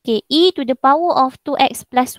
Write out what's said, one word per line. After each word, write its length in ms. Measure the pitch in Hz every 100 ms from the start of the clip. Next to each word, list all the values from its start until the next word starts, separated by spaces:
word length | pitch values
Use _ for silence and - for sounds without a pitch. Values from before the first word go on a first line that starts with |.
Okey, 220 | - 220 _
E 240 | 294 370 330
to 80 |
the 160 | 247 262
power 340 | 269 294 349
of 220 | - 262 -
two 160 | - 285
X 240 | 269 240
plus 340 | - 247 254